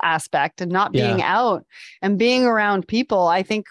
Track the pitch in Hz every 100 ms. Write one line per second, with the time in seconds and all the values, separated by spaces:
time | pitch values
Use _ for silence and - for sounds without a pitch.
0 | 165 160 - 160 151 - 180 185 202 131
1 | 123 185 - 202 247 180 - - - -
2 | 190 196 233 254 247 220 208 196 180 220
3 | - 202 175 180 185 214 196